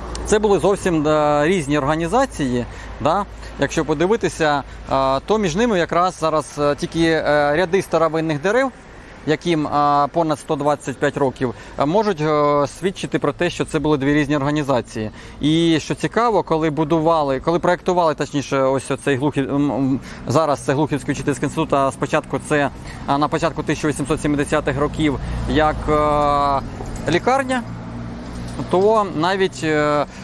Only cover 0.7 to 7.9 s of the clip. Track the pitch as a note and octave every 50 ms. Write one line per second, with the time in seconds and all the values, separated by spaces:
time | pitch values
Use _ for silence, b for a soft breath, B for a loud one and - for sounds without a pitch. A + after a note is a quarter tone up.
0.7 | G3+ - - G3 E3+ D#3 C#3+ D3+ D3+ D3+ D3+ D3 D3 D3 D3 D#3+ G3 F#3 C#3+ C3+
1.7 | D3 D3 C3+ C#3 D#3 D#3+ E3+ E3 F#3+ B3+ C4+ C4 - - D3+ B2+ B2 A#2+ A#2 B
2.7 | B B B B - - A2+ C#3+ E3+ G3 G3 B B B B B B - C#3+ C3+
3.7 | - E3 D3+ C#3 D#3 C#3+ E3+ F#3 A3+ A3+ - E3 - - E3 D3+ D3 C#3 B2 B
4.7 | B B - - C3 C3+ C3+ C3+ C3+ C3+ - - G3+ A3 G#3 F3 D3 G3 A#3+ B3
5.7 | G#3+ F3 D#3+ - E3 E3+ F3+ F#3 E3+ - D#3+ D#3+ D3+ D#3 - - - D3 D3 D3
6.7 | C#3+ - F3+ E3+ - D#3+ E3 D#3+ D#3+ D#3 G#2+ B2 D3 D3 D3 C#3+ D3 D#3+ F#3 E3+
7.7 | E3+ G3 - -